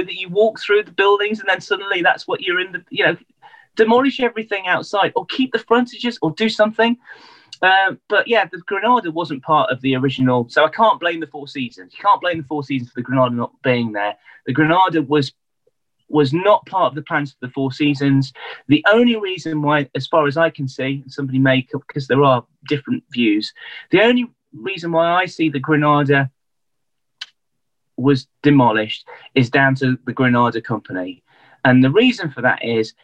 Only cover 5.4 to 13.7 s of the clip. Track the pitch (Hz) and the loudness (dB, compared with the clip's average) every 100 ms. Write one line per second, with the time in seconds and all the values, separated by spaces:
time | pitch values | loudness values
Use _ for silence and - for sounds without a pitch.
5.4 | 262 147 - 233 247 - 240 233 160 156 | -2 -2 0 0 0 -4 -8 -4 -6 -2
6.4 | 220 - 214 220 226 240 _ - - - | -2 2 0 2 0 0 _ -20 -20 -20
7.4 | _ - 185 190 190 - - 202 - 226 | _ -2 2 4 2 -4 -2 -2 2 0
8.4 | 180 180 - 196 185 247 170 160 165 143 | 0 -6 -8 -4 2 0 0 -6 -6 -6
9.4 | 131 151 131 127 131 131 135 131 127 123 | 0 0 0 -2 -2 0 -2 0 2 2
10.4 | 120 - 151 - 220 127 170 165 147 147 | 0 2 0 4 2 2 -2 -4 -10 -14
11.4 | 139 147 120 92 90 - 202 180 175 165 | -14 -10 -10 -10 -20 -6 0 2 0 -4
12.4 | 139 151 139 139 120 - 120 131 127 120 | -6 -8 -4 -6 -6 -10 -4 0 0 0
13.4 | 117 _ 135 | -6 _ -2